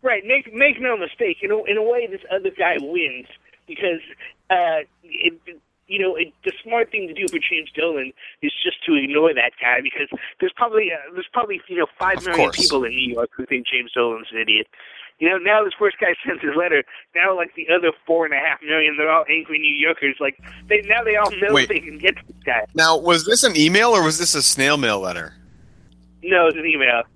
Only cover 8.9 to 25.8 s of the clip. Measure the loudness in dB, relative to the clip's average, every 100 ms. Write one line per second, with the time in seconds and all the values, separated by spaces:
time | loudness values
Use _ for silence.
8.9 | 0 2 2 2 4 0 0 0 0 -2
9.9 | -6 -8 -8 -14 -4 -6 -2 0 2 0
10.9 | -6 -10 -12 -6 -4 -4 -6 -6 -2 -2
11.9 | _ -2 -2 0 2 2 2 0 2 -2
12.9 | -4 -4 -2 -4 -4 -6 -4 -2 -4 -2
13.9 | -2 -2 -2 -8 -6 0 0 0 -12 -20
14.9 | -20 -20 _ 0 0 2 2 2 0 -2
15.9 | 2 0 0 -4 -6 -2 -2 2 0 0
16.9 | -12 -8 0 0 2 -4 -6 0 2 2
17.9 | -2 0 0 2 0 -2 -4 -2 2 2
18.9 | 2 2 2 2 -2 -2 -4 -2 0 0
19.9 | 0 -4 -2 -6 -6 -18 -20 0 0 2
20.9 | 0 2 2 0 0 2 2 2 -2 -6
21.9 | -2 -2 -2 -10 -12 -4 -2 -2 2 4
22.9 | 4 4 2 4 2 4 4 4 6 6
23.9 | 4 4 0 0 2 0 2 2 2 2
24.9 | 0 -2 -6 -10 -16 -20 -20 -20 -20